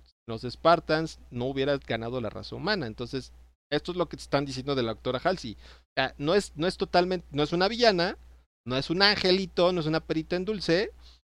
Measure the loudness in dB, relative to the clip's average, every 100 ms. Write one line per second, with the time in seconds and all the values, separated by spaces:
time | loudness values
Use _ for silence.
0 | -20 _ -12 -8 -8 0 4 4 4 -2
1 | -2 -8 -12 -6 -4 -2 0 -2 -2 -6
2 | -4 -6 -6 -8 -12 -8 -4 -2 -4 -8
3 | -8 -8 -8 -14 -20 _ _ -4 -2 -4
4 | -4 -6 -2 -2 -2 -4 -2 0 -2 -2
5 | -4 -2 0 -2 -6 -12 -16 -20 _ -4
6 | -4 -2 0 2 0 -2 -2 -2 0 2
7 | 2 0 -4 -2 0 2 0 4 4 4
8 | 2 -4 -14 -20 _ _ -6 -4 0 4
9 | 4 4 4 2 2 2 4 4 0 -2
10 | -2 -4 -2 -4 -2 -4 0 2 0 -6
11 | -20 -20 _